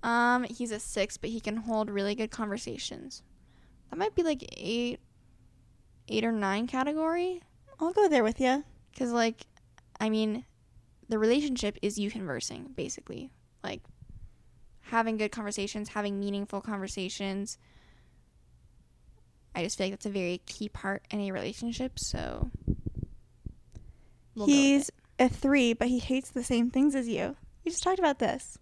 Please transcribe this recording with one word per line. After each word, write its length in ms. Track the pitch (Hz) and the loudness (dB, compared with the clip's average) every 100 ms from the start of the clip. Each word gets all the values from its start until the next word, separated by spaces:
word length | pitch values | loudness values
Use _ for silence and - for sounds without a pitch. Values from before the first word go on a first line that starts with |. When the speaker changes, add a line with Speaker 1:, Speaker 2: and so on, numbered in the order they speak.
Speaker 1:
Um, 400 | 240 233 240 247 | 2 4 4 4
he's 280 | 247 233 240 | 0 -4 -6
a 80 | 214 | -6
six, 380 | - - 196 - | -4 -2 -2 -2
but 120 | - | -6
he 80 | 226 | -4
can 180 | 214 214 | -4 -4
hold 320 | 220 220 214 | -2 0 0
really 260 | 202 196 208 | 0 0 0
good 160 | 220 | -4
conversations. 920 | - 214 208 - - - - - - - - - - - - - | -4 -4 -4 -6 -8 -8 -10 -14 -16 -18 -20 -20 -20 -20 -20 -14
That 80 | 320 | -2
might 180 | 403 415 | 0 2
be, 80 | |
like, 200 | 339 285 - - | 2 2 -4 -10
eight, 440 | - 233 240 - - _ - - - - - - _ - - | -4 -2 -2 -4 -12 _ -20 -20 -20 -20 -20 -20 _ -20 -4
eight 160 | 214 | 0
or 80 | 226 | 0
nine 360 | 226 196 196 240 | 0 0 0 0
category. 760 | 262 277 311 320 339 359 359 - _ - 554 | 0 0 0 0 0 0 -4 -10 _ -20 -4
Speaker 2:
I'll 140 | 320 | 0
go 140 | 381 403 | 6 6
there 160 | 294 | 6
with 160 | 220 233 | 4 4
ya. 220 | 254 269 294 - - - | 2 2 0 -18 -20 -6
Speaker 1:
'Cause, 160 | 247 | -2
like, 340 | 233 226 226 - _ _ - _ - | 2 2 0 -14 _ _ -20 _ -4
I 100 | 220 | 0
mean, 360 | 220 220 214 - _ _ - _ _ - | 2 0 -2 -8 _ _ -20 _ _ -4
the 80 | 220 | 2
relationship 580 | 220 254 294 247 208 208 | 4 4 2 0 -2 -2
is 160 | 202 214 | -4 -2
you 140 | 208 | -4
conversing, 600 | 214 185 123 - - 156 262 | -4 -6 -6 -6 -10 -12 -8
basically. 560 | - - - - 262 _ _ _ | -8 -8 -12 -12 -12 _ _ _
Like, 180 | - - - - - - - - - - - - | -10 -10 -14 -20 -18 -16 -16 -20 -20 -20 -20 -20
having 360 | - 226 226 220 | -4 0 0 0
good 140 | 214 | -2
conversations, 580 | - 208 202 202 214 208 | -4 -6 -4 -4 -6 -6
having 300 | - 208 196 | -4 -2 -2
meaningful 420 | 202 202 202 202 | -2 -4 -4 -6
conversations. 960 | 196 202 196 - 185 - 196 190 202 - _ - - - - _ _ _ _ - - - _ _ - - _ _ _ | -6 -6 -6 -6 -6 -4 -4 -4 -6 -10 _ -20 -20 -20 -20 _ _ _ _ -20 -20 -20 _ _ -20 -20 _ _ _
I 100 | 175 | -4
just 140 | 175 - | -4 -2
feel 80 | 190 | -4
like 60 | |
that's 120 | 190 208 | -2 -4
a 40 | |
very 280 | 196 180 180 - | -2 -2 -4 -8
key 240 | - 208 | -8 -8
part 360 | - 196 196 - | -6 -6 -6 -6
in 100 | 208 | -4
a 120 | 202 | -4
relationship, 680 | 190 - 214 233 233 262 - | -4 -6 -6 -6 -4 -6 -4
so 520 | - - 62 60 - - - - - - - - - _ - - - - - - - - - - | -6 -4 -4 -2 -2 -2 0 0 0 -6 -10 -12 -20 _ -16 -16 -18 -18 -18 -20 -20 -20 -18 -2
we'll 100 | 208 | 6
go 0 | |
with 40 | 285 | 8
Speaker 2:
He's 340 | 277 277 277 | 8 6 4
Speaker 1:
it. 60 | - _ - | -8 _ 4
Speaker 2:
a 100 | 254 | 4
three, 440 | - 277 285 240 | 4 4 6 6
but 140 | 233 240 | 4 2
he 120 | 254 | 2
hates 300 | - 262 262 | 2 -2 -2
the 140 | 254 | -6
same 260 | 240 240 240 | 0 2 2
things 260 | 262 294 277 | 4 4 4
as 120 | 233 | 0
you. 280 | 226 - 277 - - - | -2 -2 -6 -14 -8 -6
We 60 | |
just 120 | 339 | -2
talked 160 | - 381 | 0 4
about 200 | 339 277 | 2 2
this. 380 | 220 262 - - | 0 -2 -6 -18